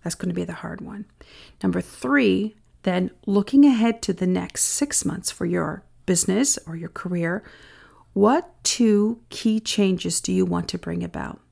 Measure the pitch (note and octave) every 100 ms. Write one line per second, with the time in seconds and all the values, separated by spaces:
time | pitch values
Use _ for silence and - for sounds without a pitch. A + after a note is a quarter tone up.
0 | F3 - F#3 F3 F3 E3+ F3 F3 - G3+
1 | G#3+ _ - - - _ F#3+ F3+ F3+ -
2 | B3+ C#4 A#3 F#3+ G#3+ - _ _ - F3+
3 | F#3 - - G3+ G3+ C4+ C#4+ A#3+ A3+ A3+
4 | - F3+ F#3 F3+ F3 - - - C#4+ -
5 | - E3+ - - F3 F3 D#3+ D#3 _ _
6 | - F3 - F#3+ C#4 - - E3 E3 -
7 | F3+ F3 E3+ F#3 - - - - - _
8 | _ - G3+ C#4+ F4 _ - - A#3 G#3
9 | G#3 A#3 _ - A3+ A3 - - G3 F3+
10 | F3 E3+ - F#3 F3+ F3 F3 F3+ - E3+
11 | F3 D#2+ C2+ - _